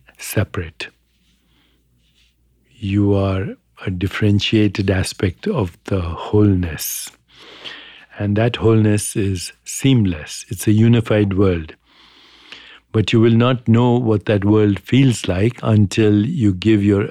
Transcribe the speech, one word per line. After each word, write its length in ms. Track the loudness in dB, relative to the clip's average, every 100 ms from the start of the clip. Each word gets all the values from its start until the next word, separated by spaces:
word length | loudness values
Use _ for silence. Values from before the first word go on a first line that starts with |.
| _ -18
separate. 720 | -8 -6 -6 -8 -12 -14 -18 _ _ _ _ _ _ _ _ _ _ _ _ _ _ _ _ _ _
You 440 | _ -2 0 2
are 420 | 2 0 -2 -6 -10 _ -12 -10
a 40 |
differentiated 1000 | -6 -6 -2 0 0 2 0 0 0 -2
aspect 560 | -2 -4 -4 -6 -4 -6
of 320 | -4 -6 -8
the 180 | -6 -6
wholeness. 1080 | -6 -10 -2 2 2 2 -2 -8 -10 -12 -14 -20 _ _ -20 -20 -20 -20 -20 -20 _ -8
And 180 | -4 0
that 200 | -2 0
wholeness 600 | 2 4 4 0 -2 -4
is 360 | -4 -4 -8 -16
seamless. 800 | -14 -4 2 2 2 -4 -10 -16 -12
It's 180 | -4 0
a 60 |
unified 600 | 4 4 2 2 0 0
world. 400 | 0 0 0 -6 -18 _ _ _ _ _ _ -20 -20 -20 -20 _
But 200 | -2 0
you 80 | 2
will 160 | 4 4
not 320 | 2 0 2
know 300 | 2 4 2
what 280 | 0 -2 0
that 180 | 0
world 340 | 2 4 2 0
feels 480 | 0 2 2 0 -4
like 300 | -2 -2 -2
until 640 | 0 2 2 2 2 2 0
you 260 | 0 0
give 320 | 0 2 2
your 240 | 4 2 0